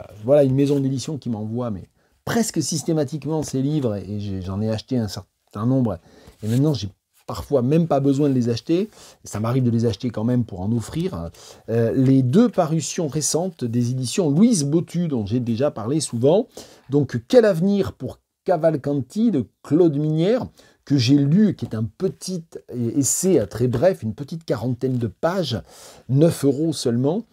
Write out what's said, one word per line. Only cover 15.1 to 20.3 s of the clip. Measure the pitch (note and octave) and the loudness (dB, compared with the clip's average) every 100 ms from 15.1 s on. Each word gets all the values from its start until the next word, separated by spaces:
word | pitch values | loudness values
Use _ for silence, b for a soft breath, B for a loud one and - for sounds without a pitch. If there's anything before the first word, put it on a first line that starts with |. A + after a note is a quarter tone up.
| B2+ G2 | -2 -2
j'ai | B2 | -2
déjà | A#2+ A2+ C#3+ | -2 -2 -2
parlé | - G#2 D#3 | -4 -4 -4
souvent. | - A#2 C3+ F#3+ B3+ B B B B | -4 0 4 4 0 B B B B
Donc, | C#3+ C#3 A#2+ - | 0 0 -4 2
Quel | B3 | 4
avenir | A3 E3 G3 G3+ G2 | 6 4 2 0 -2
pour | - C3 - _ _ | -8 -12 -12 _ _
Cavalcanti | - E3+ E3 D3+ D3+ C#3+ - G#3 A#3 | -2 0 2 0 -2 -4 -4 0 0
de | D#3 - _ | 0 -4 _
Claude | - D3+ F3 C#3+ | 0 4 4 2
Minière, | D#3 D#3 F3+ | 0 0 0